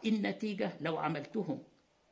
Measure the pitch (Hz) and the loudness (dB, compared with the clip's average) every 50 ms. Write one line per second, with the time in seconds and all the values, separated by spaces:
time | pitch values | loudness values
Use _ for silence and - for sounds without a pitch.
0 | - 220 220 208 202 202 196 - 214 214 202 196 208 180 165 - 147 165 160 151 | 2 2 2 4 4 2 0 0 -2 -2 0 0 -2 -2 -2 -2 -2 0 0 2
1 | 156 160 165 147 139 - - 220 180 160 131 - - - - _ _ _ _ _ | 2 0 0 0 -4 -4 -2 -2 0 0 -2 -4 -6 -12 -20 _ _ _ _ _
2 | _ _ | _ _